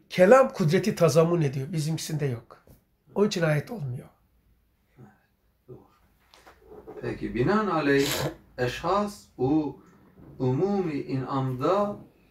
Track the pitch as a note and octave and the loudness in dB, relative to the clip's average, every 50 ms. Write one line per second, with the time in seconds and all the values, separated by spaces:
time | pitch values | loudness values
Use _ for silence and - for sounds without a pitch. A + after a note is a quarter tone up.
0 | _ - - - F#3 F#3+ B3 C4+ C4 A3+ - - F#3+ D3 E3+ F#3+ F#3 G#3+ G#3 - | _ -6 2 4 6 8 8 8 8 6 2 -2 0 2 2 2 2 0 0 2
1 | E3+ D#3 C3 E3 E3 E3+ F3 E3+ D#3 C3+ B2 C#3+ C3 - F#3+ D#3 D3 D#3 D#3+ D#3 | 2 4 6 4 4 4 4 2 0 0 -2 -4 -6 -6 -4 -4 -4 -4 -4 -4
2 | - - D#3+ C#3+ D3 C3+ A#2+ A#2 - - - - _ - - - _ _ _ _ | -6 -6 -6 -4 -4 -4 -4 -6 -10 -16 -20 -20 _ -20 -20 -20 _ _ _ _
3 | _ _ - - G#3 G#3 G#3 F#3 E3 D#3 D3+ D3 C#3+ - B3 G3+ D3 B2+ A#2+ D3 | _ _ -2 0 0 0 0 0 0 0 0 0 -2 -4 -8 -10 -8 -8 -8 -10
4 | - - _ _ _ _ _ _ _ _ _ _ _ _ _ _ _ _ _ - | -12 -16 _ _ _ _ _ _ _ _ _ _ _ _ _ _ _ _ _ -20
5 | A2 G2+ G2+ _ _ _ _ _ _ _ _ _ _ - B2+ - - _ _ _ | -20 -20 _ _ _ _ _ _ _ _ _ _ _ -20 -20 -20 -20 _ _ _
6 | _ _ _ _ _ _ - - - - - _ _ - - - - - - - | _ _ _ _ _ _ -20 -20 -20 -20 -20 _ _ -20 -20 -20 -20 -18 -14 -10
7 | - A#2+ G#2+ - - G#2 G#2 A#2 B2+ D#3+ G3+ G#3+ G#3+ F#3+ E3+ D#3+ D3 C#3+ C#3+ C#3 | -8 -8 -8 -8 -8 -6 -4 -2 0 2 2 2 0 0 -2 0 0 2 2 2
8 | C#3 - - - C3+ - - - - - - - B2 B2 - - - E3+ F#3+ G3+ | 2 0 -2 -2 -4 -6 -6 -10 -16 -16 -8 -4 -4 -4 -4 -4 -2 0 0 0
9 | G#3 G3+ G3+ - - - _ - B2+ C3 D3+ D#3 D3+ C3+ - - - - - - | 0 -2 -6 -12 -18 -16 _ -2 0 0 2 0 0 -2 -6 -12 -16 -20 -20 -20
10 | _ _ _ - - - - - C3+ B2+ B2+ D3 F#3 G3+ G3+ G3 F3+ D#3+ D3 C3+ | _ _ _ -20 -20 -20 -8 -4 -2 -2 0 0 0 0 0 0 -2 -2 -4 -6
11 | - - C3+ C3 B2+ - C3+ C3+ C3 C3 B2+ B2 C#3 E3 F#3+ G3+ G#3 G#3 G3+ - | -6 -4 -6 -6 -4 -4 -4 -4 -2 -4 -4 -2 0 0 2 2 0 -2 -4 -8
12 | - - _ _ _ _ | -14 -20 _ _ _ _